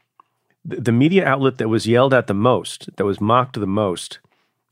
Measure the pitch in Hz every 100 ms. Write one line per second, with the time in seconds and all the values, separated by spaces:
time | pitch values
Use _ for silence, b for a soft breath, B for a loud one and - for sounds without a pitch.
0 | _ _ _ _ _ _ 160 190 120 117
1 | 151 190 151 139 135 131 113 113 107 117
2 | 135 127 113 98 120 107 - - - -
3 | 101 95 104 123 127 120 98 101 104 85
4 | - - _ _ _ _ _